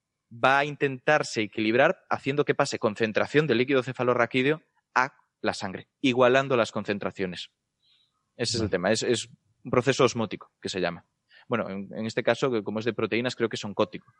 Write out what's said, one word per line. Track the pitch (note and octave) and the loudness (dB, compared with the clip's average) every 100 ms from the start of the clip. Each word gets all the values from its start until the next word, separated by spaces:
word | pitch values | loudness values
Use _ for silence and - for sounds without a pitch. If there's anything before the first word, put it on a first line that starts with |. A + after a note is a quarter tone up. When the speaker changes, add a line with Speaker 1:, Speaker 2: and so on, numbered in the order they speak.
| _ _ _ | _ _ _
Speaker 1:
va | A#2 C3 C#3 | 0 2 2
a | D3 | 0
intentarse | C#3+ C#3+ C3 - D3+ D3 - | -2 -4 -2 0 0 0 -4
equilibrar | G#2+ - A2 A#2 D#3 F#3 - | -4 -2 0 4 4 2 -4
haciendo | - - D3 C#3+ | -4 -2 -2 0
que | |
pase | C3+ C#3 A2 | 0 0 0
concentración | A2+ G2+ A2+ G#2+ G2+ C#3+ D3+ | -2 0 0 0 2 2 4
de | A2+ | 2
líquido | B2+ C3+ | 2 0
cefalorraquídeo | B2 B2+ B2 A#2+ A#2 C3 C3+ D#3+ _ _ _ | 0 -2 0 2 2 2 0 -2 _ _ _
a | B2+ B2+ _ _ _ | 0 0 _ _ _
la | G#2 | -4
sangre, | F#2+ G2+ F#2+ - _ | -4 -6 -10 -14 _
igualando | C3+ A#2+ B2 C3 C#3 B2+ | 0 4 6 4 2 0
las | G#2+ | 0
concentraciones. | A2+ G2+ G2+ G2 - F#2 E2+ - _ _ _ _ _ _ _ _ - | -2 -4 -4 -4 -4 -6 -6 -14 _ _ _ _ _ _ _ _ -8
Ese | A#2 A#2 | -4 -2
es | |
el | G#2+ | -2
Speaker 2:
Vale. | |
Speaker 1:
tema, | F#2 F#2 | 0 0
es, | A2 | 0
es | G#2 A2+ - - _ _ | 0 -2 -4 -16 _ _
un | C3+ | -2
proceso | B2 A#2+ C3 | 0 2 4
osmótico, | B2 A#2+ G#2+ - - _ | 2 2 -6 -8 -14 _
que | G2 | -8
se | F#2+ | -4
llama. | F2 F2 _ _ _ _ - | -4 -4 _ _ _ _ -6
Bueno, | A#2+ F#2+ | -4 -4
en, | G2 G2 | -8 -10
en | - A2 | -8 -6
este | B2+ | -2
caso, | A#2+ A#2 C#3 | 0 0 0
que | A#2 | -2
como | G2+ G#2 | -4 -6
es | A2+ | -4
de | |
proteínas, | A2 A2 A2 B2 - | -4 -2 -2 -4 -2
creo | A2+ | -4
que | - | -4
es | G#2+ | -8
oncótico. | G2 G#2+ - _ _ | -2 -2 -4 _ _